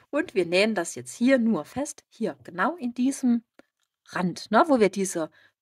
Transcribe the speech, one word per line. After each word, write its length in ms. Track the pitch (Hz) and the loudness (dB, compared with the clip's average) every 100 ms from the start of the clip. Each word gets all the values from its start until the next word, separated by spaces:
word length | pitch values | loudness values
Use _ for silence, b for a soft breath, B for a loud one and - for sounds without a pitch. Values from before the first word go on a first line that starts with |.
| _ | _
Und 240 | 285 - | -4 -2
wir 100 | 208 | -2
nähen 300 | 170 180 220 | 2 2 2
das 200 | 208 170 | 0 -4
jetzt 200 | - 123 | -8 -14
hier 240 | - 240 269 | -2 2 4
nur 260 | 226 190 | 4 0
fest, 400 | 147 - 294 - _ | -2 -8 -8 -10 _
hier, 280 | - 208 139 | -8 -8 -8
genau 320 | - 170 214 339 | -10 -4 -2 -2
in 180 | 247 | -6
diesem 480 | 240 254 262 254 240 - _ _ _ _ _ _ | -2 -2 0 0 0 -2 _ _ _ _ _ _
Rand, 400 | 165 180 160 - | -4 -4 -4 0
ne, 140 | 220 339 | 2 4
wo 120 | 262 | 4
wir 80 | 196 | 2
diese 400 | 196 190 - 156 b b _ | 2 -4 -4 -6 b b _